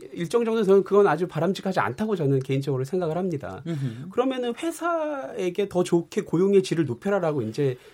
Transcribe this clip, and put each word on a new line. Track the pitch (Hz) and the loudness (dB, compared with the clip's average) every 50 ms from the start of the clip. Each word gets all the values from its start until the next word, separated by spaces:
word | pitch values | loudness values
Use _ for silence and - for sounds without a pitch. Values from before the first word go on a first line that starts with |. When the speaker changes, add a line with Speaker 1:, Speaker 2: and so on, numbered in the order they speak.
| - - - | -12 -12 -8
Speaker 1:
일정 | 180 170 - 226 240 233 | -8 -4 0 0 2 2
정도 | 226 226 226 208 | 2 2 2 4
저는 | 190 196 196 190 | 6 6 6 6
그건 | - 190 202 202 | 6 6 6 6
아주 | 170 151 160 185 | 6 4 2 -2
바람직하지 | 170 - 151 165 190 185 - - 190 175 - | -4 -2 0 0 0 0 -2 -4 -2 0 0
않다고 | 101 107 131 - 220 220 208 | 0 0 -2 -2 -2 -2 0
저는 | 170 147 135 135 131 | 0 2 2 2 2
개인적으로 | 131 - 135 135 135 151 135 127 131 | 0 0 -2 -2 0 -2 -2 -2 -2
생각을 | - 196 185 180 156 160 | -2 -2 -2 -2 -2 -2
합니다. | 180 196 180 160 - - 92 95 - 139 | -2 -2 -2 -4 -4 -6 -8 -10 -10 -8
Speaker 2:
음흠. | 165 165 139 135 120 113 123 147 185 | -6 -4 -4 -4 -6 -6 -8 -12 -4
Speaker 1:
그러면은 | - 233 254 269 254 247 247 240 233 | -2 -2 0 0 -2 -2 -4 -4 -4
회사에게 | - 330 330 330 - 320 349 339 320 302 302 294 269 269 269 - 202 185 180 175 208 202 196 | -4 -6 -6 -6 -4 -4 -2 -2 -2 -2 -4 -6 -6 -8 -8 -6 -4 -4 -2 -2 -2 -4 0
더 | - 180 175 | 0 0 2
좋게 | - 175 170 165 - - 214 | 2 2 0 0 -2 -4 -6
고용의 | - - 165 165 190 196 202 190 | -4 -2 0 2 4 6 6 4
질을 | 185 - 160 165 151 | 4 4 0 0 0
높여라라고 | 120 120 - - 196 202 190 170 156 151 135 | 0 -2 -4 -2 -2 0 0 0 0 0 -2
이제 | 107 110 110 151 143 123 123 - - - | -4 -4 -2 -2 -2 -2 -2 -4 -10 -20